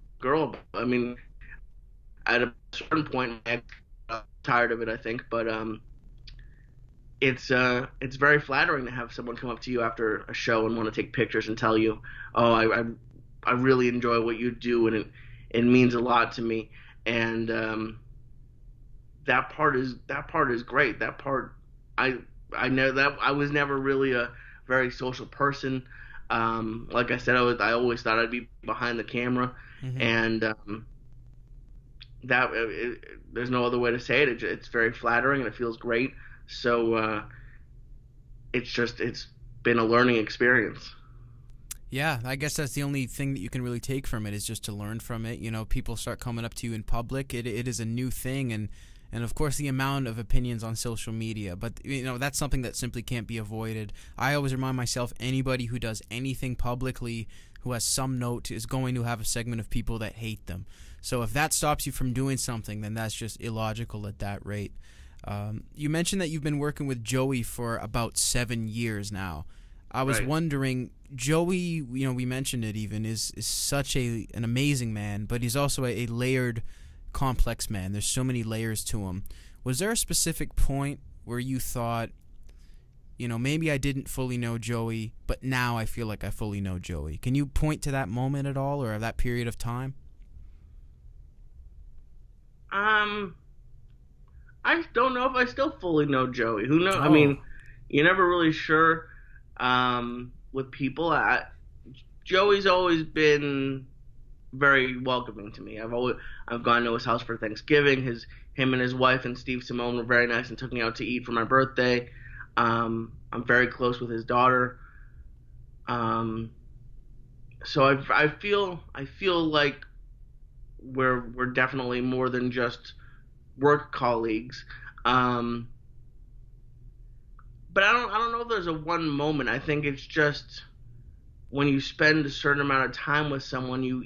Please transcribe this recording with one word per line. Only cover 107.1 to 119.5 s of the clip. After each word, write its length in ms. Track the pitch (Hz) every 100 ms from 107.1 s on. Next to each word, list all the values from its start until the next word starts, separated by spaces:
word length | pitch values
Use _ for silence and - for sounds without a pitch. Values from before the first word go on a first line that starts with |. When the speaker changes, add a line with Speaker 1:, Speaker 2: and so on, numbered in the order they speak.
| 120
Speaker 1:
for 160 | 120 117
Thanksgiving. 640 | 107 104 - 147 143 131
His, 220 | 127 117 - - -
him 180 | - 131
and 80 | 127
his 140 | 123
wife 280 | 127 127 131
and 120 | 127 123
Steve 260 | - 123
Simone 340 | - 120 120 120
were 60 |
very 240 | 117 120 120
nice 220 | 117 127
and 80 | -
took 160 | 131
me 80 | 123
out 140 | 113
to 100 | 113
eat 200 | 110 123
for 60 | 120
my 100 | 117
birthday. 640 | 110 131 131 - 123 123 120 - - - - -
Um, 540 | 117 117 113 113 113 - -
I'm 120 | 123
very 220 | 120 123 123
close 320 | - 123 123
with 100 | 120
his 140 | 113
daughter. 560 | 113 123 127 127 123 - - - - - - - - - - - -
Um, 640 | 120 113 113 113 113 113 - - - - - - - - - - -
so 180 | - 147
I, 400 | 135 135 131 131
I 40 | 151
feel, 500 | 151 202 202 190 170 -
I 80 | -
feel 400 | 139 - 190 175
like 420 | 160